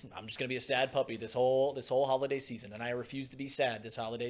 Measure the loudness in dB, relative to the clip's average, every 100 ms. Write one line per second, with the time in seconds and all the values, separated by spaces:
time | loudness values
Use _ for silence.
0 | -14 -12 -8 -4 -2 0 2 2 2 2
1 | 0 -2 -2 4 6 6 4 0 2 4
2 | 4 4 2 0 -2 -6 -8 -8 -4 -4
3 | -4 -8 -8 -8 -4 0 0 0 -4 -4
4 | -4 -4 -4